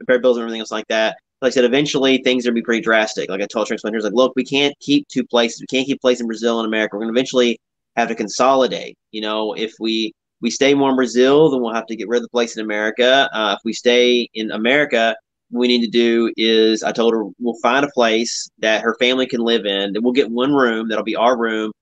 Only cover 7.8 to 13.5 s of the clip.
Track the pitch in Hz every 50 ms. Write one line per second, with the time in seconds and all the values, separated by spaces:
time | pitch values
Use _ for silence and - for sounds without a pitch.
7.8 | _ _ _ 120 117 107 113 - 110 98 - - 123 131 135 135 127 98 87 82
8.8 | - 60 - _ _ _ - 107 107 107 107 107 107 107 - 95 113 110 - -
9.8 | 110 113 113 110 110 104 - _ _ _ _ _ 117 120 - - 139 139 143 143
10.8 | 139 135 131 127 127 113 110 123 127 135 143 151 160 151 135 127 120 110 113 113
11.8 | 113 - 113 107 98 98 120 120 117 - - 120 120 113 110 113 110 107 107 107
12.8 | 107 107 107 - 120 127 131 139 135 - - 107 107 101